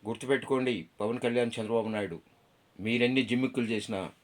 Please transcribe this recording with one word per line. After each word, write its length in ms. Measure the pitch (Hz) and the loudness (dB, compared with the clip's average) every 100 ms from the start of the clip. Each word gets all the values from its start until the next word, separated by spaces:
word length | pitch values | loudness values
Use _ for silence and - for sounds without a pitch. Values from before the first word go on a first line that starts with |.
| 101 | -8
గుర్తుపెట్టుకోండి 800 | 110 127 135 - 131 127 110 80 _ | -8 0 0 2 0 2 -2 -6 _
పవన్ 180 | 104 120 | -4 0
కళ్యాణ్, 320 | 120 120 120 117 | 0 2 0 -2
చంద్రబాబు 280 | 107 117 107 | 0 0 0
నాయుడు, 320 | 107 98 82 _ _ _ _ _ - | -2 -4 -8 _ _ _ _ _ -6
మీరెన్ని 420 | 101 117 120 131 | 0 4 4 4
జిమ్మిక్కులు 440 | 117 123 131 131 117 | 2 2 0 0 -2
చేసినా 440 | 110 98 101 85 - | -2 -2 -4 -6 -10